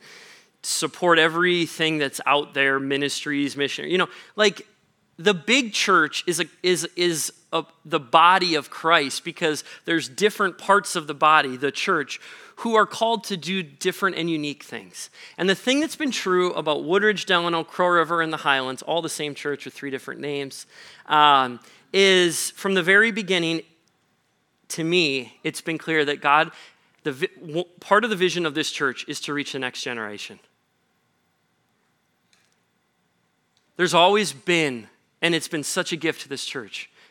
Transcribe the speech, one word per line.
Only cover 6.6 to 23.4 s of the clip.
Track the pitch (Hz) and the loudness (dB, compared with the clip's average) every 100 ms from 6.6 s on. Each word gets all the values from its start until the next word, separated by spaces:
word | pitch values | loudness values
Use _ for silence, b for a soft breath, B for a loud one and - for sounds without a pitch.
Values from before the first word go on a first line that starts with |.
is, | 180 175 170 - | 0 0 -2 -2
is | 175 160 - - _ | -2 -2 -4 -10 _
a, | 165 156 _ 156 | -6 -6 _ -6
the | 143 | -6
body | 127 165 170 185 180 156 | 2 6 6 6 2 -2
of | 135 | -4
Christ | - 165 165 139 - | -4 2 4 2 -4
because | - - 170 147 B B - | -10 -4 -2 -2 B B -4
there's | 165 123 | -2 -4
different | 131 208 - 196 - | 0 0 2 -2 -2
parts | - 196 196 180 | 2 2 2 -4
of | 151 | -6
the | |
body, | 143 151 156 139 127 | 0 4 4 4 -2
the | 139 | -4
church, | - - 175 139 - B B B - | -4 -2 -2 -2 -10 B B B -10
who | 233 220 | 0 4
are | 202 | 2
called | - 226 226 - | 2 0 0 -4
to | 196 | -8
do | 143 190 | -4 -4
different | 160 139 185 175 196 165 | -6 -4 -4 0 -2 -2
and | 170 | -2
unique | 160 147 139 | -2 -4 -8
things. | - 117 92 - - B B - | -12 -14 -14 -16 -18 B B -2
And | 180 | 0
the | 185 | 0
thing | - 269 | 0 0
that's | 320 - | 0 -4
been | 302 | -4
true | - 196 180 180 | -4 0 2 2
about | 170 156 147 | 0 -2 -2
Woodridge, | 143 190 214 196 - | 0 2 2 0 0
Delano, | 185 170 170 | 0 2 -2
Crow | 160 - 180 | -4 0 2
River, | 175 156 170 | 4 2 0
and | 160 | -2
the | 156 | -2
Highlands, | 151 135 127 131 | 0 0 0 -6
all | - 160 | -4 -4
the | 165 | -4
same | - 151 139 | -6 -8 -8
church | 147 139 - | -6 -8 -10
with | |
three | - 139 | -12 -10
different | 131 - 123 | -8 -10 -10
names, | 139 143 139 - - B B B - | -8 -6 -8 -12 -20 B B B -2
um, | 151 147 139 127 120 b b b | 4 6 6 4 -4 b b b
is | 185 196 185 175 156 - | 2 4 6 4 0 -6
from | - 196 | -6 -2
the | 190 | 0
very | 170 196 226 | 4 4 4
beginning, | 214 190 185 | 0 -2 -2